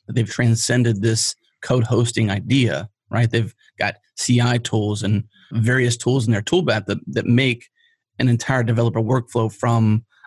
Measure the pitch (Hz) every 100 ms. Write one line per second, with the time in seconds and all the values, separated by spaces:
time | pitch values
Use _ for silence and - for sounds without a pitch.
0 | - 123 107 - 120 113 - 123 117 101
1 | 110 113 - - _ _ - 127 117 120
2 | 117 - 107 98 107 135 113 71 101 _
3 | - 110 117 117 101 - _ - 104 -
4 | _ - - 120 120 123 120 110 104 104
5 | 101 101 - _ - 113 110 127 120 117
6 | 123 135 113 110 104 180 156 107 101 101
7 | - - - 120 135 120 _ _ _ _
8 | _ - 127 120 - 131 113 117 117 117
9 | 110 131 123 120 110 - 120 117 110 110
10 | - _